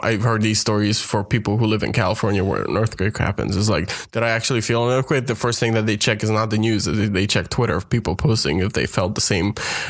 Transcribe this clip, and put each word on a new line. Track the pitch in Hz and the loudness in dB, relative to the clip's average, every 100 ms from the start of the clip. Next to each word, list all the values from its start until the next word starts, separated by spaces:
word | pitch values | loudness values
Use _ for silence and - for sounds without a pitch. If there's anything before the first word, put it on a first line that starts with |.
I've | 110 107 | -2 0
heard | 117 110 | 2 2
these | 107 104 | 2 0
stories | - 104 104 107 | 0 2 2 0
for | - 104 | 0 -2
people | 101 123 104 107 | 0 -2 0 0
who | 110 | 2
live | 107 | 0
in | - | 0
California | 123 92 110 104 98 | 0 0 0 0 0
where | 98 - | 0 -2
an | - 92 | -2 0
earthquake | 110 - 98 - | -2 -2 -2 0
happens. | - - 52 95 | 0 0 -2 0
It's | 104 | 2
like, | 80 95 - - | 0 -2 -6 -8
did | 113 | -2
I | 117 | 0
actually | 113 - 123 | 0 0 0
feel | - 117 120 | 2 2 2
an | 131 | 2
earthquake? | 135 143 120 | 0 0 0
The | 113 | 0
first | 120 117 | 0 2
thing | 117 | 2
that | 113 107 | 2 2
they | 107 | 0
check | - 107 | 0 0
is | 107 | 2
not | 107 110 | 2 2
the | 107 | 0
news. | 113 104 101 | 2 2 0
They, | 107 101 | 0 0
they | 92 104 | 0 0
check | 104 - | 0 0
Twitter | - 113 82 | 0 0 -2
of | - | -2
people | 120 - 95 | -2 -2 0
posting | - 113 71 85 | 0 0 0 0
if | 92 | 0
they | - - | -2 -2
felt | - 92 | 0 -2
the | 107 | -2
same | - 98 98 - - - | 0 0 0 -2 -4 -6